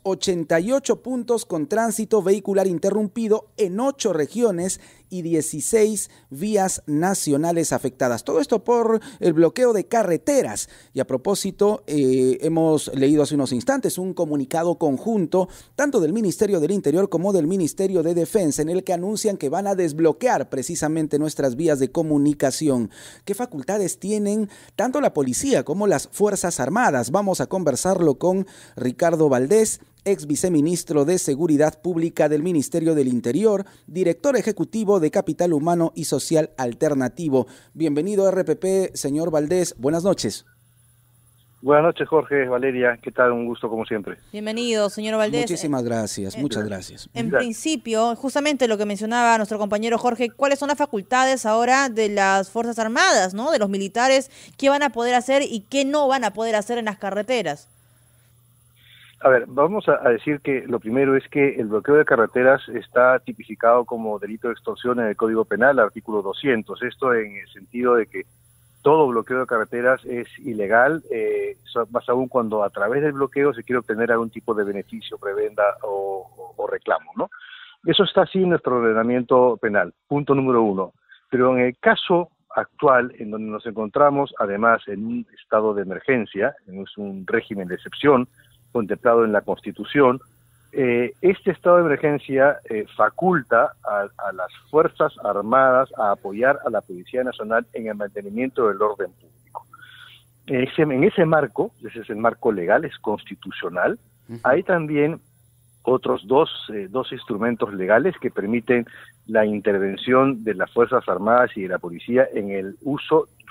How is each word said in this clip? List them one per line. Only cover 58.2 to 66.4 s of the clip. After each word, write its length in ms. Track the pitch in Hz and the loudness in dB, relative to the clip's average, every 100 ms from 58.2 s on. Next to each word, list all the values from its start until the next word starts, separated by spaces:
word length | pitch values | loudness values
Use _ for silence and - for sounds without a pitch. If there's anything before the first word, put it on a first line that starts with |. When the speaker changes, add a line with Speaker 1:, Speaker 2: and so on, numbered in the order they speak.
| _ _ _ _ _ _ _ - - - | _ _ _ _ _ _ _ -20 -20 0
Speaker 2:
A 120 | 139 | 4
ver, 140 | 127 117 | 4 2
vamos 400 | 127 156 208 175 | 0 0 0 0
a, 180 | 143 139 | 2 2
a 40 | |
decir 300 | 113 - 143 | 2 0 -4
que 260 | - 131 135 | -2 -4 -4
lo 100 | 120 | -6
primero 380 | 107 127 139 135 | -2 0 2 2
es 100 | - | 0
que 260 | 147 139 | 0 0
el 140 | 131 110 | 0 -2
bloqueo 260 | 107 117 | -2 4
de 100 | 147 | 4
carreteras 560 | 147 131 107 127 127 135 - | 4 2 2 2 4 4 0
está 500 | 117 - 123 127 127 | -12 -2 2 4 4
tipificado 680 | - 117 110 107 117 120 120 | -2 -14 -14 0 4 4 2
como 320 | 117 110 104 | -4 -6 -6
delito 300 | 101 110 120 | -8 -8 -8
de 40 | |
extorsión 480 | 113 - 101 123 123 | -8 -8 -6 -4 -2
en 60 | 110 | -2
el 100 | 101 | 0
Código 300 | 113 110 107 | 0 0 -2
Penal, 320 | 104 127 135 | 2 4 4
artículo 420 | 104 110 - 107 | 2 0 -6 -4
doscientos. 640 | 98 - | -4 -4